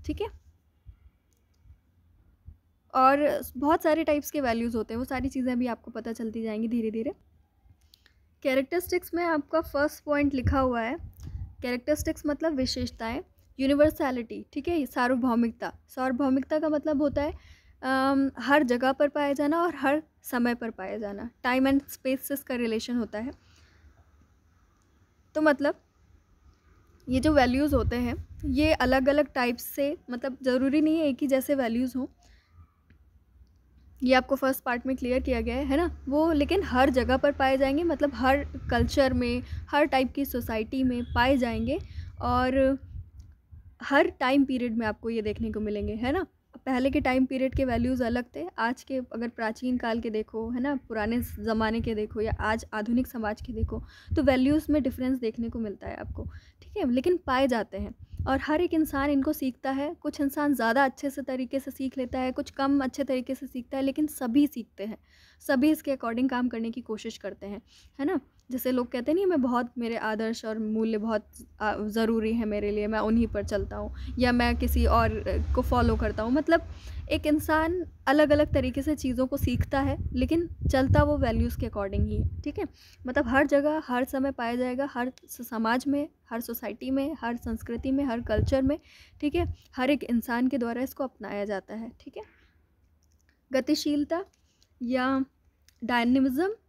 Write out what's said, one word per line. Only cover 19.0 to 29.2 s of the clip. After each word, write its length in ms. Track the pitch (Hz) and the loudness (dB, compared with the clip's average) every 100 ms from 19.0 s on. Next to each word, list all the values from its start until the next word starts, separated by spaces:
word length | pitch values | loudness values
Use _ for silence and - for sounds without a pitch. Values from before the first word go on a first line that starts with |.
| 294 | 0
पाया 240 | 294 285 | 2 -2
जाना 300 | 285 294 330 | 0 0 2
और 120 | 349 | 0
हर 280 | 294 277 302 302 _ | 0 0 0 -2 _
समय 320 | - 247 240 | -6 0 0
पर 160 | 240 233 | 0 -6
पाया 280 | 233 190 214 | -8 -10 -8
जाना, 320 | 202 202 233 _ 247 | -8 -8 -12 _ 0
time 260 | 254 269 | 2 4
and 260 | 277 - - | 4 0 -8
spaces 440 | 262 262 - 277 | -4 -4 -4 -8
का 120 | - | -4
रिलेशन 420 | 247 233 220 - 240 | -2 0 -2 -2 -4
होता 220 | 214 208 | -4 -6
है। 140 | 247 - _ - _ _ - _ _ _ _ _ _ _ _ _ _ _ _ _ _ | -8 -10 _ -20 _ _ -20 _ _ _ _ _ _ _ _ _ _ _ _ _ _
तो 60 | 311 | 2
मतलब 340 | 311 277 285 - _ _ _ - _ _ - _ _ _ _ _ - | 4 4 0 -2 _ _ _ -20 _ _ -20 _ _ _ _ _ -2
ये 120 | 254 | 2
जो 120 | 302 | 6
वैल्यूज़ 420 | 294 247 254 294 | 6 6 4 2
होते 220 | 269 220 240 | 2 2 0
हैं 320 | 240 277 - - | -2 -4 -10 -8
ये 280 | 285 262 311 | -2 2 4
अलग-अलग 600 | 311 247 262 262 285 | 4 4 4 4 4